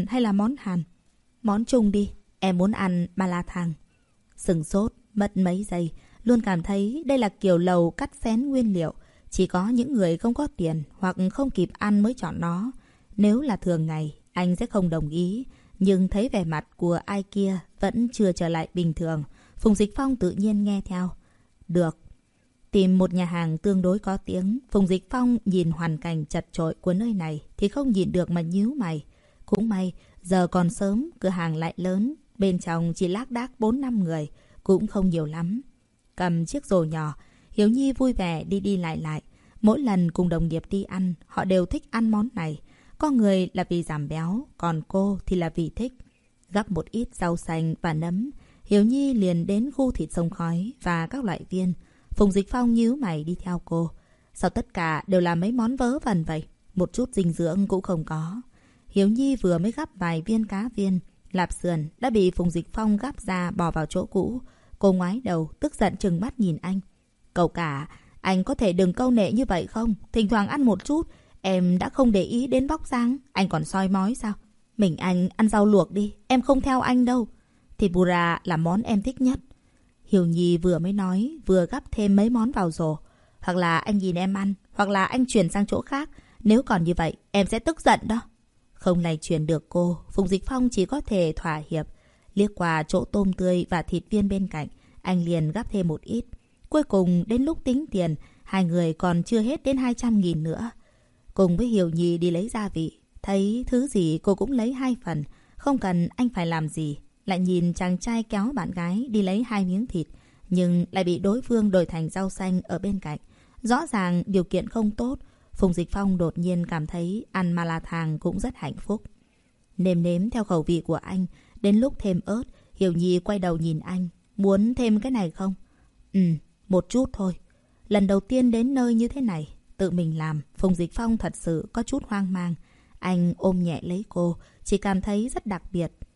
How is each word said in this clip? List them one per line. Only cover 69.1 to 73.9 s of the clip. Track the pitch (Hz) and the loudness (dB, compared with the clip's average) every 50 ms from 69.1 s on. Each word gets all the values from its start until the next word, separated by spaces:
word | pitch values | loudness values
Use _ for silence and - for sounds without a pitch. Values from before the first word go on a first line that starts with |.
nệ | 247 220 196 143 214 | 4 4 4 4 2
như | 226 269 | 0 0
vậy | 202 196 165 - | 2 0 -2 -2
không? | 196 - 220 226 240 202 - - - - | -4 -4 -2 0 0 -2 -2 -6 -4 -2
Thỉnh | 226 220 190 | 0 2 2
thoảng | 233 214 202 - | 2 2 2 0
ăn | - 294 269 | 0 2 4
một | 240 190 185 - | 4 4 2 0
chút, | - - - 330 - - - _ _ _ - | -2 -2 -2 -2 -4 -10 -20 _ _ _ -6
em | - 190 190 185 180 180 180 180 | -2 0 2 2 4 4 2 2
đã | 185 - | 0 -2
không | - - 269 240 196 | 0 2 4 4 6
để | 190 175 | 4 2
ý | - 226 240 262 | 2 0 -2 -2
đến | 254 254 262 269 | 2 2 0 2
vóc | 277 311 320 - | 0 -2 -4 -4
dáng, | - 277 240 240 240 262 285 _ _ - | -4 -2 0 0 0 0 -2 _ _ -2
anh | - 196 - | 0 0 0
còn | - 156 156 | 0 -2 -2
soi | - - 190 190 | -2 -2 -2 0
mói | 185 | 2